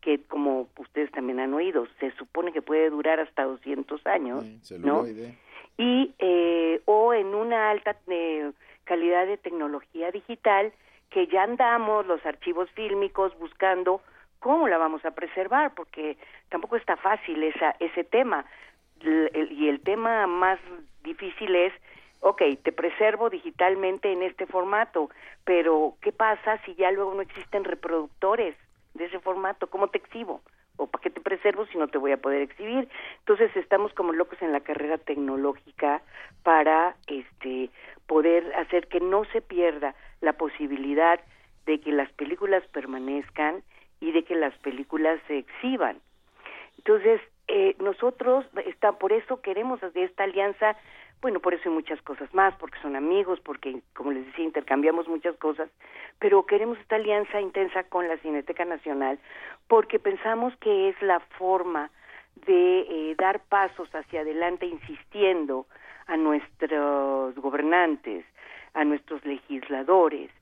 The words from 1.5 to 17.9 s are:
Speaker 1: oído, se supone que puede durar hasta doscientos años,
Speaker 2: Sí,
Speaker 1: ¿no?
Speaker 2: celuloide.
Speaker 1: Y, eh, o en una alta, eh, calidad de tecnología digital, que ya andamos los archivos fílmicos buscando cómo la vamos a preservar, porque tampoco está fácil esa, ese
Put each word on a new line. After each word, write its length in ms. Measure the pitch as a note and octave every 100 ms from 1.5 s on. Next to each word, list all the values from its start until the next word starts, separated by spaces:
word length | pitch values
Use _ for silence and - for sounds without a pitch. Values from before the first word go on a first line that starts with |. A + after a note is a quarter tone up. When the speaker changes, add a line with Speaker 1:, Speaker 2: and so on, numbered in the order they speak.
Speaker 1:
oído, 340 | C#3+ F3+ D#3 A#2 _
se 120 | C3+
supone 400 | - C3+ - F3
que 100 | D#3+
puede 280 | - D#3 D#3+
durar 300 | D3+ D#3 D#3+
hasta 240 | D#3+ - C3+
doscientos 600 | C3 C3+ C#3 C#3 D3+ -
años, 380 | F#3+ C3 B2
Speaker 2:
Sí, 340 | A2 A2 - F2+
Speaker 1:
¿no? 240 | D3+ D3+ -
Speaker 2:
celuloide. 320 | A2 A3+ - _ - - -
Speaker 1:
Y, 360 | A#3+ B3 C4+ -
eh, 600 | F#3 F3 E3+ E3+ E3 E3 -
o 280 | G#3+ A#3
en 200 | A#3 G3
una 380 | G3+ A3+ A#3 G#3+
alta, 240 | G#3+ - G#3 -
eh, 440 | F3 E3 D#3 D3 C#3 - -
calidad 420 | - F3 E3 F3 F#3
de 120 | G3+
tecnología 760 | - E3+ D3 C#3+ - E3 E3
digital, 600 | G3 - A#3 - G3 G#3+ _ _ _ _
que 180 | - F3+
ya 160 | F#3+
andamos 600 | G3+ A#3+ B3 A#3 A3 G#3+ F#3+
los 200 | E3 D#3+
archivos 440 | C#3 - E3+ F3+
fílmicos 680 | - A3 G3 G3 - F#3+ F3+
buscando 640 | E3 - F#3+ F#3 F3+ F#3+ _ - _ _
cómo 280 | A#3+ D#4 C#4+
la 100 | E3+
vamos 280 | D#3+ D#3 E3
a 60 |
preservar, 600 | - E3 - F#3+ B3+ D4
porque 440 | C#4+ E3 - D#3 C#3+ - - _
tampoco 260 | E3+ - A#3
está 220 | - E3+
fácil 460 | F#3+ G#3+ - D#3
esa, 320 | D#3 D3 D#3 -
ese 240 | E3+